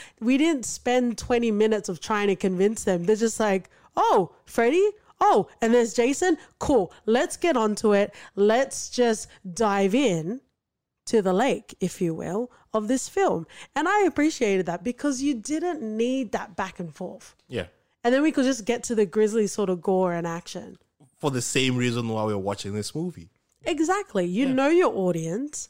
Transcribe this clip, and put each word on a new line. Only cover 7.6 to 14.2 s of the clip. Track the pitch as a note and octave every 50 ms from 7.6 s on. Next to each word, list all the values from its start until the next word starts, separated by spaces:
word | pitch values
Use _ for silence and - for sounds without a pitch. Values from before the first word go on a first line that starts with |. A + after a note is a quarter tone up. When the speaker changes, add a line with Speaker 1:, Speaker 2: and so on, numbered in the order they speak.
| A3 G#3+ G#3 - - A3 G#3
Speaker 1:
it. | G3 G3+ G#3 - - - - -
Let's | - G3+ G#3 A3 B3 C#4 C4+ - - - -
just | - - A#3+ A#3 A3 G#3+ - - - - - F#3+ E3+
dive | - A3+ G#3 G3 G3+ G3 G3 F#3
in | C4 D4 A#3 F3+ E3 D#3 E3 A3+ C4 _ _ _ _ _ _ _ _ _ _ _ _ -
to | - - A3+ F#3+
the | F#3+ F3+
lake, | F#3 A#3+ C#4 - - - - - -
if | - F3 - - F#3+
you | E3 D#3+
will, | D#3+ - D#3 E3+ G#3 B3 B3 _ _ _ _ -
of | A3 G#3+ G#3+
this | C4 C4 - -
film." | - F#4+ G4 E4 F#3+ E3+ D#3+ - - - - - -
And | C4+ D4+ F4
I | G4+ G#4 G4+
appreciated | E4 - -